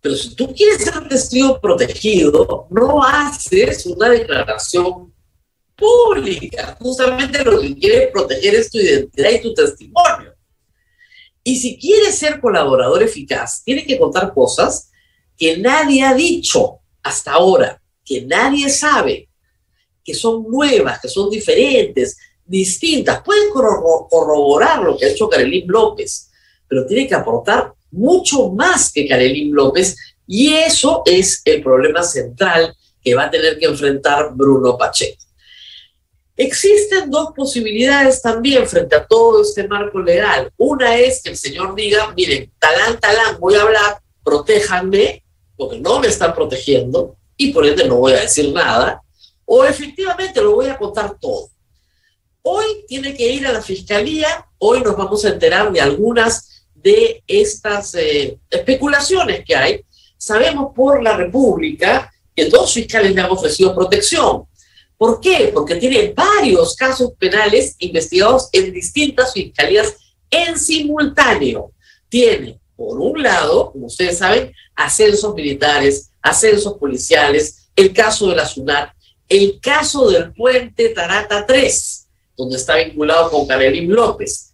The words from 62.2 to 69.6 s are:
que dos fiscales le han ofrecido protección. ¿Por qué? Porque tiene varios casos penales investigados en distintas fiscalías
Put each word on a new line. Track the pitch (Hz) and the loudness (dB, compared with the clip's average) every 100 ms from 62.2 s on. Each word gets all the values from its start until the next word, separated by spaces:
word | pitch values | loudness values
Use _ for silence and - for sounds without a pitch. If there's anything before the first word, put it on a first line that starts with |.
| _ | _
que | - - | -4 2
dos | 247 262 | 4 2
fiscales | 240 - 226 196 | -2 -2 0 2
le | 185 | 2
han | 180 | 0
ofrecido | 185 156 - 190 | -2 -2 2 2
protección. | 185 180 202 - 330 262 - - _ _ _ _ _ | 2 0 0 0 2 0 0 -8 _ _ _ _ _
¿Por | 226 226 | 0 2
qué? | 359 349 214 | 2 2 2
Porque | - 147 170 | 0 -2 -2
tiene | 247 254 202 | 0 2 0
varios | - 320 415 285 180 165 - | 0 2 2 4 2 2 0
casos | 262 262 247 - | -4 -2 -4 -2
penales | 190 202 214 220 269 - | -2 2 2 2 0 -6
investigados | 180 170 160 175 208 254 - | -6 -4 -2 2 2 2 2
en | 190 185 | 0 0
distintas | 180 - - 302 - 254 | -4 -8 -4 -4 -2 -2
fiscalías | 202 151 - | -2 -10 -4